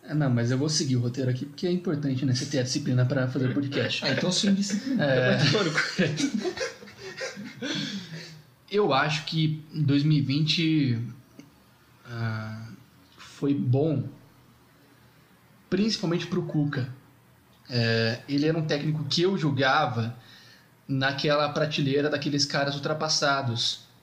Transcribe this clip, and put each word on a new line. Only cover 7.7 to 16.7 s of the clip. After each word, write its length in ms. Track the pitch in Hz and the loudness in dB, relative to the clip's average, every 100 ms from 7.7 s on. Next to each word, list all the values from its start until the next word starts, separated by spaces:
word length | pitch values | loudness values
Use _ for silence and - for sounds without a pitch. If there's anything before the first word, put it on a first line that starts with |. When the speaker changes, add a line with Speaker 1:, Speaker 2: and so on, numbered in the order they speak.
| 311 277 202 170 160 165 - - _ - | -4 -6 -8 -10 -14 -14 -18 -20 _ -4
Speaker 1:
Eu 220 | 202 202 | 0 2
acho 320 | 135 151 151 - | 2 2 0 -2
que 360 | 160 156 156 - | 0 0 0 -6
dois 280 | 160 135 143 | 0 4 4
mil 160 | 147 151 | 6 4
e 40 | |
vinte, 760 | 117 139 151 - 160 160 127 117 120 - - - - - _ _ - - - | 4 0 2 2 2 2 2 0 -4 -10 -20 -20 -20 -20 _ _ -20 -20 -14
ah, 640 | 117 113 110 110 110 113 95 - - - - | -6 -4 -4 -8 -10 -12 -16 -20 -20 -20 -20
foi 380 | - - 143 | -20 -4 0
bom, 500 | 139 123 127 160 131 110 - - - - - _ - - - - _ _ - _ - - | 0 2 2 2 0 -4 -10 -20 -20 -20 -20 _ -20 -20 -20 -20 _ _ -20 _ -20 -4
principalmente 580 | 185 220 208 170 170 - | 0 0 0 -2 -2 -2
pro 160 | 180 | -4
Cuca. 500 | 156 156 143 | 0 0 0